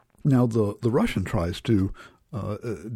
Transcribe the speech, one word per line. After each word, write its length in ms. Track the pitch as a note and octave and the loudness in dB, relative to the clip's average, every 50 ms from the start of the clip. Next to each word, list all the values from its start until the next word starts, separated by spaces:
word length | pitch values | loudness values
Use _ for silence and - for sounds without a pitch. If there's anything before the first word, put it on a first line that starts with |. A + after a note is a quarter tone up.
| _ _ _ _ - | _ _ _ _ 0
now, 220 | D3+ C3 B2 B2 | 2 4 4 4
the, 300 | A#2+ A2 A#2 G#2+ G2+ G2+ - | 4 2 2 0 0 -2 -2
the 100 | - A#2 | -2 0
Russian 320 | A2+ - A#2 A2+ - A2+ F#2 | 2 2 0 0 0 -2 -4
tries 360 | F2 - G2+ E2+ F2 - - | -2 -2 -2 -2 -2 -4 -4
to, 300 | - - A2+ F#2+ F#2+ G2 - - - - _ _ _ _ | 0 2 2 2 2 0 -2 -8 -18 -20 _ _ _ _
uh, 260 | - A2 G2 G2+ G#2 G2+ - | -10 -8 -6 -6 -8 -8 -8
uh, 120 | A#2+ G#2 - F#2 A2+ A#2 | -8 -10 -8 -10 -12 -10